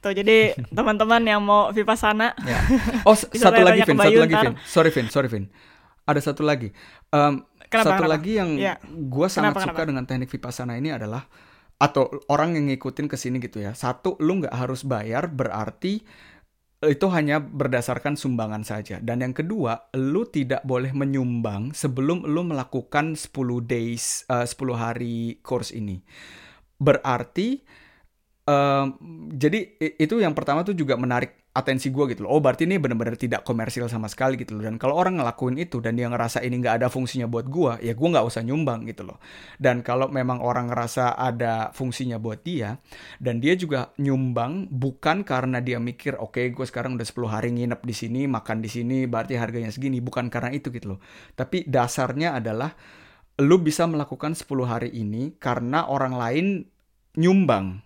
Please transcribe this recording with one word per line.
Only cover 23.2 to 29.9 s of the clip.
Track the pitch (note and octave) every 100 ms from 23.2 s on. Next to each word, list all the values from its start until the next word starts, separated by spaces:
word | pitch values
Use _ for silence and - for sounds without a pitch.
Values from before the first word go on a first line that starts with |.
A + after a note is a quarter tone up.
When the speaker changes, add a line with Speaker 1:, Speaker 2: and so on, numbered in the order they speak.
| - - B2+ B2
Speaker 2:
days, | A#2 A#2+ A#2 A#2 - -
eh, | - B2+
sepuluh | A#2+ - C3
hari | A#2 A2+ A#2+ A#2+ A#2 A#2 -
course | - B2 -
ini. | A2+ G#2 F2+ _ - - - - - _
Berarti, | _ C#3 C3+ C3+ A#2+ A#2+ - A3 C4+ _ - _ _ _ _ _ _
em, | - C#3+ C#3+ C#3 C3+ C3+ D#3+ D#3+ D3+
jadi | D3 D3+ G#3+ F#3
i-, | _ D#3